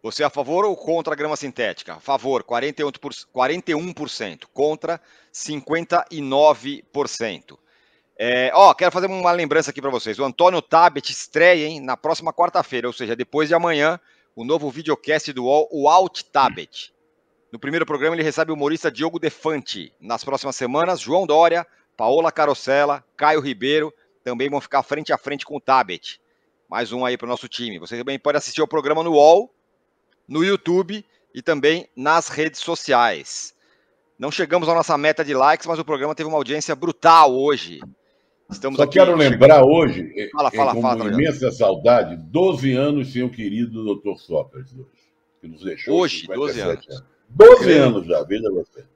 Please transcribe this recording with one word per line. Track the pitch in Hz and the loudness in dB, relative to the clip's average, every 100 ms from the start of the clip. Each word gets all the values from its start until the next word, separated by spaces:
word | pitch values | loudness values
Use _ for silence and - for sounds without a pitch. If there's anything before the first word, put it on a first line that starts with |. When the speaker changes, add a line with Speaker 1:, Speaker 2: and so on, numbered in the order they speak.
Speaker 1:
Você | 110 - | -10 -4
é | 147 | -4
a | |
favor | - 127 170 | -2 -4 -2
ou | 208 180 | -2 -4
contra | - 165 156 | -4 -4 -4
a | 147 | -6
grama | 151 151 | -6 -6
sintética? | 139 120 113 85 - | -10 -6 -6 -6 -16
A | 80 | -16
favor, | - 139 127 127 | -4 -4 -2 -4
quarenta | - 120 139 143 | -4 -6 -6 -6
e | |
oito | 147 131 | -8 -8
por, | 139 - - | -16 -16 -14
quarenta | 127 127 170 - | -4 -2 -2 -4
e | |
um | 156 180 | -6 -6
por | 160 147 | -12 -12
cento. | - 107 80 - | -10 -12 -12 -18
Contra, | - 147 156 160 165 _ _ _ | -4 -2 -2 -8 -10 _ _ _
cinquenta | - - 151 131 160 165 170 - | -16 -12 -12 -6 -6 -2 -4 -4
e | 160 | -10
nove | 139 135 151 147 131 143 _ | -4 2 4 2 -6 -14 _
por | 139 135 | -8 -8
cento. | - 113 85 _ - _ _ _ _ _ - | -6 -8 -8 _ -20 _ _ _ _ _ -6
É, | 117 123 127 | -2 0 2
ó, | 175 196 | 6 6
quero | - 175 | 6 0
fazer | 170 190 | 0 -4
uma | 190 175 | -2 0
lembrança | 175 156 151 151 | 0 0 0 -2
aqui | 143 | -6
pra | 139 | -6
vocês. | 123 110 104 | -6 -6 -6
O | |
Antônio | 135 - 175 180 | -6 2 2 2
Tabet | - 156 175 143 - | 2 4 4 2 -10
estreia, | 131 - 151 175 175 151 | -12 -6 2 4 4 0
hein, | 160 | -8
na | 131 123 | -8 -6
próxima | 151 160 165 | -4 -4 -6
quarta-feira, | - 170 180 - 127 120 | -2 -2 0 -4 -6 -6
ou | |
seja, | 117 117 117 | -8 -8 -6
depois | 123 147 156 | -6 -4 0
de | |
amanhã, | 170 170 156 151 175 _ _ _ | 0 0 0 0 -2 _ _ _
o | - | -16
novo | 117 160 143 | -4 -4 -4
videocast | 131 156 143 - 151 - | -10 -6 -6 -2 -4 -4
do | 131 | -8
uol, | 123 147 151 | 0 0 0
o | 160 143 | 0 4
Alt | 170 185 - - | 4 2 -6 -6
Tabet. | 147 131 90 76 - - _ _ _ _ _ _ | 0 0 -2 -16 -18 -20 _ _ _ _ _ _
No | 117 | -12
primeiro | 139 165 | -6 -6
programa, | 156 143 135 | -4 -4 -2
ele | 165 | -2
recebe | 156 147 160 | -4 -2 -4
o | |
humorista | 156 143 160 170 | -4 -4 -2 -4
Diogo | 120 160 165 | -4 -8 -4
Defante. | 156 - 160 151 - 101 80 _ | -6 -6 -6 -6 -8 -14 -14 _
Nas | 101 117 | -10 -8
próximas | - 135 135 127 | -6 -6 -6 -8
semanas, | 127 143 170 180 | -4 -2 -2 -4
João | - 170 180 | -2 -2 2
Dória, | 151 170 170 170 _ _ _ | 4 4 2 -6 _ _ _
Paola | 113 143 165 | 0 2 0
Carosella, | 156 151 135 - 135 147 139 _ - | 0 0 0 0 0 2 -2 _ -2
Caio | 147 156 | 2 2
Ribeiro, | 139 110 127 151 151 _ _ _ | -2 -6 -2 0 -2 _ _ _
também | 127 120 139 | -10 -4 -4
vão | 139 | -4
ficar | - 139 | -2 -2
frente | - 147 151 | -2 -8 -4
a | 139 | -4
frente | - 139 | -4 -10
com | - 147 | -10 -12
o | |
Tabet. | - 131 104 87 - - _ _ _ _ _ | 0 2 2 -6 -14 -20 _ _ _ _ _
Mais | 107 117 | -6 -6
um | 120 | -4
aí | 127 123 | -4 -4
pro | 117 | -6
nosso | 120 123 | -8 -10
time. | - 120 92 | -12 -12 -12
Você | 87 117 | -12 -10
também | 127 139 | -8 -6
pode | 147 143 | -2 -2
assistir | - - | -4 -6
ao | 156 | -4
programa | 156 139 156 | -2 -2 -2
no | 170 | 2
uol, | 151 151 175 247 _ _ _ _ _ _ _ _ | 6 8 6 2 _ _ _ _ _ _ _ _
no | 143 | -2
YouTube | 180 196 - 180 180 208 - _ _ | -2 -2 0 -2 -2 -8 -14 _ _
e | - | -10
também | 151 151 143 165 - | -4 0 2 0 -4
nas | - 143 165 - | -6 0 0 0
redes | - 156 - | -6 -6 -6
sociais. | - 165 - 127 117 85 69 - - _ _ _ _ _ _ _ | -8 -8 0 2 2 0 -10 -16 -16 _ _ _ _ _ _ _
Não | 135 | -8
chegamos | 147 160 175 160 | -6 -2 0 2
à | |
nossa | 165 160 147 | 0 0 0
meta | 151 151 | 0 -2
de | 147 | -2
likes, | 135 135 160 160 | 2 4 2 -2
mas | 160 | -8
o | |
programa | 156 147 143 156 | -6 -6 -6 -6
teve | 156 | -4
uma | 156 | -4
audiência | 135 151 151 | -4 -6 -6
brutal | 143 170 - 165 165 147 | -6 -6 2 8 8 8
hoje. | 127 139 139 87 80 - _ _ _ _ _ _ | 6 0 -2 -6 -16 -20 _ _ _ _ _ _
Estamos | - 135 135 | -10 -8 0
Speaker 2:
Só | |
Speaker 1:
aqui | 143 180 | 2 6
Speaker 2:
quero | 180 170 | 6 6
Speaker 1:
chegando | 143 | 4
Speaker 2:
lembrar | 123 135 151 | 8 10 10
hoje, | 131 160 147 92 85 - | 10 6 2 0 -10 -10
é, | 104 | -8
Speaker 1:
Fala, | - 139 | -2 -2
Speaker 2:
é, | 107 | 2
Speaker 1:
fala, | 135 | 0
Speaker 2:
com | 113 | 2
Speaker 1:
fala, | 123 117 | 0 -2
Trajano. | 107 110 | -2 0
Speaker 2:
imensa | 156 - 127 | 0 0 -4
saudade, | - 107 92 110 120 92 82 | 0 0 2 4 4 2 -8
doze | 80 131 190 151 135 | -6 0 0 2 -2
anos | 127 143 147 131 | 0 0 -2 -4
sem | 123 | -4
o | 123 | -6
querido | 120 104 107 120 110 | -6 -8 -4 -6 -6
doutor | 107 101 101 92 | -6 -4 -6 -10
Sócrates | _ 78 - - 131 | _ -6 -6 -14 -20
hoje, | 127 131 _ _ _ _ _ | -20 -20 _ _ _ _ _
que | 82 | -20
nos | 80 | -14
deixou | 92 82 - 160 | -12 -10 -2 0
Speaker 1:
Hoje, | 175 - | 0 -4
Speaker 2:
cinquenta | 92 95 | -10 -6
e | 143 | -6
sete | 123 | -4
Speaker 1:
doze | |
anos. | 95 80 - | -6 -6 -10
Speaker 2:
anos. | - _ _ _ | -20 _ _ _
Doze | 131 220 247 | 6 8 10
Speaker 1:
Grande | - 156 | 6 4
Speaker 2:
anos | 131 107 85 | 4 0 -2
já, | 82 | -4
veja | 76 104 110 | -2 -4 -4
você. | 92 80 69 67 | -6 -8 -16 -20